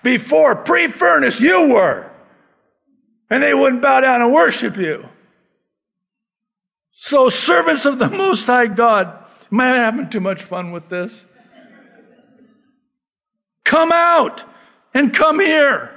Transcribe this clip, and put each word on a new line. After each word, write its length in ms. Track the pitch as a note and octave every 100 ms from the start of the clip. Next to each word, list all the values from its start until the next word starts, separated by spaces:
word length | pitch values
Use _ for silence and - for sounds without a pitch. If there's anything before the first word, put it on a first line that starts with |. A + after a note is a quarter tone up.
Before, 500 | B3 B3+ G#3+ D#4 D4+
pre-furnace, 840 | G#3+ - F4 E4 - - D#4+ B3+ A3+
you 220 | C4+ F#4
were. 460 | D#4 A3+ F3 A2 - - _ _ _ _ _ _ _ _ _ _ _
And 140 | B3
they 100 | D4
wouldn't 300 | C#4 C#4 B3
bow 200 | C#4 C4
down 200 | C4 B3
and 100 | A#3+
worship 440 | D4 D#4 - A3+ F#3+
you. 280 | E3 D3+ - _ _ _ _ _ _ _ _ _ _ _ _ _ _ _ _ _ _ _
So, 300 | - C#4 B3+
servants 560 | - - F4 E4 C#4+ C#4+
of 120 | C4
the 100 | F#3+
Most 380 | G4 F#4+ F#4+ -
High 220 | B3 A#3
God, 500 | F#3+ A#3 G#3 F3+ - - _ _
am 100 | G#3
I 60 | B3+
having 440 | B3+ A3+ A#3+ C4+
too 100 | G#3+
much 240 | F#3 F#3+
fun 260 | - F3+ F3
with 180 | E3+ E3
this? 240 | F3+ F3 - _ _ _ _ - - _ _ _ _ _ _ _ _ _ _ _ _ _ _ _ _ _ _
Come 260 | - D#4 E4
out 540 | E4+ E4+ E4+ C4 - - - _ _ _
and 200 | C4 C#4+
come 280 | - D#4 D#4
here. 500 | G4 D#4 C#4+ G#3+ -